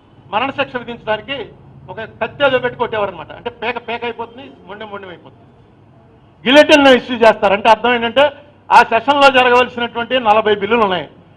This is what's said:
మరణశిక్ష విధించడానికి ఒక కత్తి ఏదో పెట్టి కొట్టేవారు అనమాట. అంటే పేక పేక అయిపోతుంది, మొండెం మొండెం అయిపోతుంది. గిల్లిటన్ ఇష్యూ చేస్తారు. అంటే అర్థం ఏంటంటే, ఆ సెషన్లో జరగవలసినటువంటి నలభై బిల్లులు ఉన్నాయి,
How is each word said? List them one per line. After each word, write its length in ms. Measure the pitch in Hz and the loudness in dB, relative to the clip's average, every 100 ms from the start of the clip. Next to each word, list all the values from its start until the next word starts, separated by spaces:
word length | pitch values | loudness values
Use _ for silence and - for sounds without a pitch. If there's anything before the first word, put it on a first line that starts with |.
| _ _ - | _ _ -8
మరణశిక్ష 460 | 202 269 262 269 247 | -6 -6 -6 -8 -8
విధించడానికి 720 | 226 233 196 214 214 277 185 - - - - | -12 -14 -8 -8 -8 -14 -14 -18 -20 -20 -20
ఒక 120 | 185 | -16
కత్తి 440 | 220 - 233 - | -16 -10 -10 -2
ఏదో 140 | 277 254 | -2 0
పెట్టి 200 | 247 240 | -4 -6
కొట్టేవారు 320 | 233 220 202 | -6 -4 -6
అనమాట. 220 | 170 143 | -8 -18
అంటే 180 | 151 170 | -14 -14
పేక 380 | - 214 240 233 | -10 -10 -10 -10
పేక 160 | 233 | -10
అయిపోతుంది, 460 | 240 226 220 233 285 269 180 | -10 -12 -16 -16 -20 -20 -20
మొండెం 240 | 202 214 | -20 -16
మొండెం 180 | 202 190 | -18 -18
అయిపోతుంది. 340 | 160 139 _ _ _ _ _ _ _ _ _ _ _ 220 | -20 -20 _ _ _ _ _ _ _ _ _ _ _ 2
గిల్లిటన్ 380 | 285 302 302 277 | 4 6 6 6
ఇష్యూ 300 | 247 - 247 | 4 0 2
చేస్తారు. 360 | 226 214 202 | 2 4 0
అంటే 160 | 196 233 | 0 2
అర్థం 260 | 220 233 | 2 0
ఏంటంటే, 380 | 247 233 254 285 277 - _ - | -2 -2 0 0 -2 -20 _ 2
ఆ 100 | 214 | 4
సెషన్లో 480 | 226 226 226 285 277 | 4 0 0 4 4
జరగవలసినటువంటి 920 | 262 247 247 247 240 240 233 233 254 | 4 2 2 0 -4 -8 -8 -4 -2
నలభై 340 | 226 214 214 | 2 2 2
బిల్లులు 260 | 214 196 240 | -2 0 0
ఉన్నాయి, 280 | 208 180 139 - _ | 0 -2 -8 -18 _